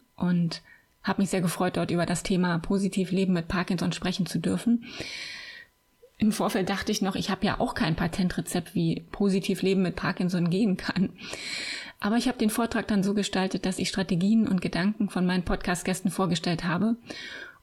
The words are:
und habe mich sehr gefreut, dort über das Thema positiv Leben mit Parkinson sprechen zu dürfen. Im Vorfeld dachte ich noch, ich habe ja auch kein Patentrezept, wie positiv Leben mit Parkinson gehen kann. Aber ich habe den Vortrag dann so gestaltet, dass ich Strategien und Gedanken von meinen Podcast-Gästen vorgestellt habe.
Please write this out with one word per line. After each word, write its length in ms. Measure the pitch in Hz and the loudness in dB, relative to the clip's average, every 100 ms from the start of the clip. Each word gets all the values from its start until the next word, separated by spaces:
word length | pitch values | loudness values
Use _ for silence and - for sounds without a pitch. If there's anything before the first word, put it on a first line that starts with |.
| _ - | _ -2
und 480 | 175 175 165 - - - _ _ | 2 2 2 -2 -12 -20 _ _
habe 180 | - - | -4 0
mich 80 | 196 | 0
sehr 120 | 190 | 0
gefreut, 360 | 170 - 180 - | 0 0 0 0
dort 140 | 170 | 0
über 140 | 175 165 | 0 0
das 180 | 170 | -2
Thema 340 | - 185 180 165 | 0 2 2 0
positiv 540 | - 196 196 190 180 | 0 0 0 0 0
Leben 220 | 185 190 | 2 2
mit 140 | 175 165 | 2 0
Parkinson 460 | 185 185 180 180 | -2 0 0 0
sprechen 320 | - 180 175 170 | -2 -2 -2 -2
zu 140 | 185 | 0
dürfen. 440 | 175 185 - 233 - - - - - - - - - _ _ _ - - | 0 0 2 2 0 -12 -10 -10 -12 -12 -14 -18 -20 _ _ _ -20 0
Im 120 | 214 | 2
Vorfeld 380 | - 190 220 185 | 2 0 0 0
dachte 220 | 196 - | -2 -2
ich 100 | 208 | 0
noch, 140 | 190 185 | 0 -2
ich 140 | 180 | -2
habe 160 | 190 202 | 0 0
ja 140 | 117 | 0
auch 160 | 254 - | -2 0
kein 200 | 156 160 | 0 0
Patentrezept, 800 | 170 - 180 - - 180 165 | 0 0 0 -2 -4 -4 -2
wie 320 | - 165 - - | 0 0 0 -4
positiv 500 | - 202 190 170 180 | 0 2 2 0 0
Leben 220 | 185 190 | 2 2
mit 120 | 180 - | 2 0
Parkinson 540 | - 185 180 180 170 | -4 -2 0 0 2
gehen 260 | 185 220 180 | 2 2 2
kann. 360 | - - - - - - - - - - - - | -2 0 0 -2 -14 -12 -10 -8 -8 -10 -12 -6
Aber 180 | 208 233 | 0 2
ich 100 | 254 | 2
habe 100 | 247 | 2
den 120 | 214 | 2
Vortrag 380 | 214 233 220 190 | 2 0 0 0
dann 160 | 202 | 2
so 100 | 196 | 2
gestaltet, 520 | 208 196 190 190 185 185 | 2 0 0 0 0 -2
dass 140 | 185 | -2
ich 100 | 185 | -2
Strategien 580 | - 185 170 196 226 214 | -2 0 2 4 4 4
und 140 | 180 | 2
Gedanken 480 | - 170 190 214 202 | 0 0 0 2 0
von 160 | 190 180 | 2 2
meinen 180 | 185 | 2
Podcast-Gästen 680 | 170 190 - 175 - 180 196 | 0 -2 0 -2 -2 -2 0
vorgestellt 520 | - 190 170 - 165 | 0 0 0 0 -2
habe. 320 | 175 180 220 233 - - - - - - | 0 0 2 0 -6 -14 -12 -14 -16 -20